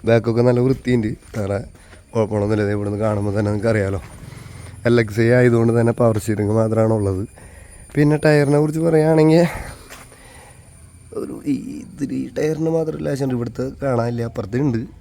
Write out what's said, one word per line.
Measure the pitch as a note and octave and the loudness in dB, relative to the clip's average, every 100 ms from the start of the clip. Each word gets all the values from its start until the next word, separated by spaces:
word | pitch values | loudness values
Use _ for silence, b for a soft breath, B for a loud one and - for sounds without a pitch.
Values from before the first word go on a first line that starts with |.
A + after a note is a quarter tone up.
| A2+ | 2
ബാക്കൊക്കെ | A2+ A2 A2+ B2 | 2 2 2 2
നല്ല | B2 B2+ | 4 2
വൃത്തിയുണ്ട്, | C3 - B2 G#2+ - - | 0 0 0 0 -6 -12
വേറെ | A#2+ G2 G2 - - B B _ | -8 -4 -4 -6 -18 B B _
കുഴപ്പമൊന്നുമില്ല. | A#2 G#2 G#2+ G2+ G#2+ G2+ | -2 0 0 0 0 0
ദേ | G#2 | -2
ഇവിടുന്ന് | G#2 G2+ | -4 -2
കാണുമ്പോൾ | A2 G#2+ G#2 G2+ | -2 -2 -2 -2
തന്നെ | G#2 | -2
നിങ്ങൾക്കറിയാലോ, | G#2 A2+ A2 G2 G2 - - B B B B B B A#2 | 0 0 0 0 -4 -8 -18 B B B B B B 2
എൽ | A#2 | 2
എക്സ് | A2+ G2 A2+ | 2 0 2
ഐ | B2 | 4
ആയതുകൊണ്ട് | B2 A#2 A#2 A#2 | 4 4 2 2
തന്നെ | A#2 A2+ | 2 2
പവർ | A#2+ G#2+ | 2 2
സ്റ്റിയറിംഗ് | - G#2 G#2 A2 | -2 -2 0 0
മാത്രമാണ് | A2 A2 A2 A2 | 2 2 2 2
ഉള്ളത്. | G2+ F#2+ G#2+ - B B B B B | 0 -2 -6 -12 B B B B B
പിന്നെ | - D3 D3+ | 0 2 2
ടയറിനെ | D#3 D3+ C#3+ D3 | 4 4 4 2
കുറിച്ച് | D3+ D#3 E3 | 2 0 2
പറയുകയാണെങ്കിൽ | D#3+ D#3 D#3+ D#3 D#3+ E3+ B B B B B B B B B B B B B B - - - | 2 4 4 6 6 4 B B B B B B B B B B B B B B -20 -14 -12
ഒരു | - - - | -10 -10 -6
ഈ | C3+ - - | -6 -6 -14
ഇതിൽ | - - C3 C3 | -16 -10 -8 -6
ഈ | C3 - | -6 -4
ടയറിന് | D#3 D#3 D#3+ E3 | -4 -2 -2 -2
മാത്രമല്ല | D#3+ D#3 D3+ C#3+ | -2 -4 -6 -4
ആശാൻ | C3+ B2 | -2 -2
ഇവിടുത്തെ | A#2 - C3 C#3 | -6 -6 -8 -6
കാണാനില്ല, | C#3 A#2+ A#2 A#2+ A#2 | -2 -2 -2 -4 -6
അപ്പുറത്തുണ്ട്. | A#2 G#2 A#2+ D3 A#2 C3+ - | -6 -6 -2 0 -2 -6 -14